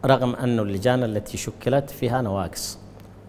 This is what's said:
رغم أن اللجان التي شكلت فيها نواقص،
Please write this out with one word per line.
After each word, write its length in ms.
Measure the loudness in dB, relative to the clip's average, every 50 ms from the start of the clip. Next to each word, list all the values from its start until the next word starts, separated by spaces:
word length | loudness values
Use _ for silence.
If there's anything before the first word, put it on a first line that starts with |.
| 8
رغم 300 | 6 6 6 6 0 0
أن 240 | 0 0 2 2 2
اللجان 440 | 2 0 -2 2 2 4 4 4 2
التي 340 | 0 -2 -4 -4 -6 -8
شكلت 520 | -6 -6 -8 -8 -4 0 2 2 2 0 -2
فيها 320 | -6 -4 -2 0 0 0
نواقص، 580 | 0 0 -2 -2 -2 -4 -6 -8 -10 -10 -10 -12 -16 -20 -20 -20 -20 -20 -20 -20 0